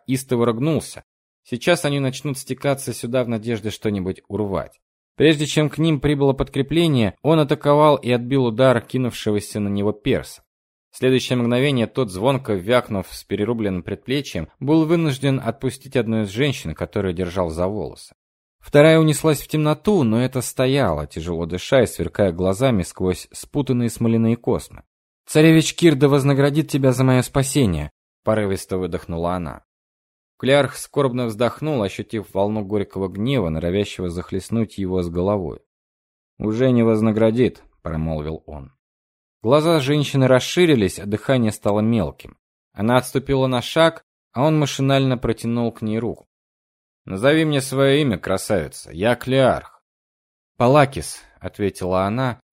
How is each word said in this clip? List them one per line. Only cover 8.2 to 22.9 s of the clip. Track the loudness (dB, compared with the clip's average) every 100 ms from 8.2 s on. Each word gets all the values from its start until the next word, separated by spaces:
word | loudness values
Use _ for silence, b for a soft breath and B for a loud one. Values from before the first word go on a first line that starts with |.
| 0 0
удар | 0 2 4 4
кинувшегося | 0 -4 -4 -4 -2 -2 -2 -4
на | -2
него | 0 -2
перса. | -2 -2 -2 -2 -16 _ _ _ _ _ -2
В |
следующее | 2 2 0 -2
мгновение | 0 0 0 0 -2
тот, | -2 -4
звонко | -2 0 0 -2
вякнув | -4 0 0 0 -6 -6
с | -14 -8
перерубленным | -4 -2 -2 -2 -4
предплечьем, | -6 -10 -6 -6 -4 -8 -8 b
был | 0 2 2
вынужден | 2 0 0 0 0
отпустить | -2 -4 -6 -6 -4 -2
одну | 0 -2
из | -2
женщин, | -2 -2 -2 -8
которую | -8 -6 -2 -2
держал | -2 -4 -2 -4
за | -2 -4
волосы. | -4 -8 -12 -20 _ _ _ _ _
Вторая | 2 6 8 6
унеслась | 4 2 0 0
в | -2
темноту, | -2 0 0 0 2
но | 2 2
эта | 0 -2
стояла, | -6 -2 0 2 0 -2 -4
тяжело | -8 -6 -4 -4
дыша | -6 0 2
и | 2
сверкая | 0 -6 0 0
глазами | 2 -2 0 0 0
сквозь | -2